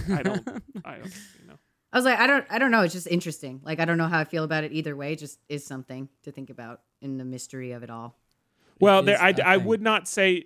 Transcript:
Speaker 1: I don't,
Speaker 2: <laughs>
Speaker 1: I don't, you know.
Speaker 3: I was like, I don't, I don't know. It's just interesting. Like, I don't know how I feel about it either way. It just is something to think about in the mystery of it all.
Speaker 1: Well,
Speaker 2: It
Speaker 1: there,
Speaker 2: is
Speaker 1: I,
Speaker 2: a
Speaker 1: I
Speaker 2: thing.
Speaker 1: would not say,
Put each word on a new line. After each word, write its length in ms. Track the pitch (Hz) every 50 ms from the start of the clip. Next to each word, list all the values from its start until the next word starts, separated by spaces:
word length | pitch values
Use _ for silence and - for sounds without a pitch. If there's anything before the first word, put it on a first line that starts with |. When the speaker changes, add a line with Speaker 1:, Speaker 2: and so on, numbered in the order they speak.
| - 175 196
Speaker 1:
I 100 | 147 -
don't, 240 | 190 208 185 -
Speaker 2:
<laughs> 380 | - - 240 - - - 196 -
Speaker 1:
I 120 | - 139 -
don't, 140 | - 190 185 196 - - - _
you 80 | - 175
know. 100 | 147 - _ _ _ _ _ _ -
Speaker 3:
I 60 | 247
was 60 | 254
like, 140 | 262 247 208
I 80 | 233
don't, 180 | 262 285 269 - -
I 80 | 196 233
don't 120 | 269 262
know. 120 | 233 226 190
It's 100 | 165 185
just 140 | 180 165 165
interesting. 520 | 175 175 - 165 147 - - 131 127 135 143
Like, 160 | 156 160 160
I 40 | 165
don't 120 | 165 170 170
know 80 | 165
how 120 | 165 170 160
I 40 | 156
feel 200 | - - 160 156
about 200 | 151 156 156 151
it 80 | 147 147
either 220 | 160 156 156 143
way. 180 | 139 139 147 160
It 40 | 156
just 220 | 151 139 - _ _ -
is 160 | 147 143 -
something 440 | - 139 131 127 - 131 131 135 135 _ _ -
to 80 | 147
think 200 | 139 139 135 -
about 320 | 127 - 120 113 120 - _ _ _ _
in 160 | - 139 135 131
the 60 | 127
mystery 480 | 127 127 123 - - - 131 127 123 123
of 100 | 120 120
it 80 | 117
all. 260 | 117 113 117 120 - _ _ _ _ _ _ _ _ _ _ _ _ -
Speaker 1:
Well, 220 | 190 202 196 190
Speaker 2:
It 60 | 139
Speaker 1:
there, 80 | 202 202
Speaker 2:
is 40 | 185
Speaker 1:
I, 80 | 180 190
Speaker 2:
a 40 | 185 - -
Speaker 1:
I 120 | 180 190
Speaker 2:
thing. 100 | 196 180
Speaker 1:
would 160 | 208 226 208 214
not 240 | 220 220 185 180
say, 380 | - - 214 190 190 180 170 -